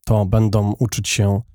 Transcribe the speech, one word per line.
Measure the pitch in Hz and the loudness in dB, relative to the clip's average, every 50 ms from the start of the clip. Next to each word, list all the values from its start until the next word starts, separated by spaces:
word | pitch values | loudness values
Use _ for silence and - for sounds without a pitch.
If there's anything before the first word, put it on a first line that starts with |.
| _ | _
to | - 113 107 101 | 0 0 0 0
będą | 92 110 110 110 107 101 104 101 101 104 | 2 2 2 2 2 2 0 0 0 -2
uczyć | - 123 107 - - 104 - | -2 -4 -4 -4 -6 -6 -4
się | - - 101 101 98 107 - - - | -2 0 0 0 0 -2 -4 -8 -16